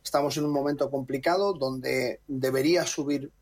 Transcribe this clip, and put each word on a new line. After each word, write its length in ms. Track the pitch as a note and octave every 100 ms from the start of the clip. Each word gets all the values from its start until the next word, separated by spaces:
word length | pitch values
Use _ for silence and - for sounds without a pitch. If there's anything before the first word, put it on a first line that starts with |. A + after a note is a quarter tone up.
Estamos 360 | - C#3+ C#3+ C#3+
en 80 | D3
un 60 |
momento 380 | C#3+ D3 C#3+ C3+
complicado 640 | C3+ B2+ C3+ E3 F3+ G3+
donde 680 | E3+ C3 C3 C3 C3 B2+ - -
debería 580 | C3+ C3 C3+ D3 F3 D#3
subir 460 | - C#3+ C#3+ C#3 _